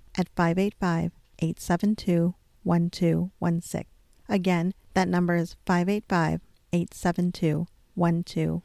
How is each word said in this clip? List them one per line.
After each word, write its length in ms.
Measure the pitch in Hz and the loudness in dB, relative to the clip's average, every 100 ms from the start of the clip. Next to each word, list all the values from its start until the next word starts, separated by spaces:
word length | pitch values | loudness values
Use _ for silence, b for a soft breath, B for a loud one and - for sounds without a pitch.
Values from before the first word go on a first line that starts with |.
| - - | -8 -4
at 140 | 180 | -4
five 240 | - 170 175 | 0 0 2
eight 160 | 202 - | 0 -2
five, 320 | 185 165 170 - _ - | -2 0 -2 -6 _ -6
eight 200 | 160 - | -4 -4
seven 340 | - 175 208 | -2 0 0
two, 400 | 220 - 170 170 - _ _ | 0 0 2 2 -2 _ _
one 260 | 185 170 170 | 0 2 0
two 420 | - 170 165 180 - | 0 0 2 -2 -4
one 200 | 170 170 | -2 -2
six. 300 | - - - _ _ _ - | -4 -8 -10 _ _ _ -4
Again, 460 | 202 180 175 175 - - | -2 0 0 0 -4 -4
that 140 | 190 185 | 0 2
number 280 | 180 175 175 | 2 2 0
is 200 | 165 - - | -2 -6 0
five 200 | 175 175 | 0 2
eight 140 | 208 - | -2 0
five, 320 | 180 160 165 - _ _ | 0 2 -2 -6 _ _
eight 220 | 175 180 | -2 -2
seven 360 | - 185 170 180 | -4 -2 0 -2
two, 360 | - 165 151 170 _ _ | 0 0 0 -4 _ _
one 280 | - 170 170 | -2 0 0
two 400 | 175 175 156 165 | -2 -4 -2 -4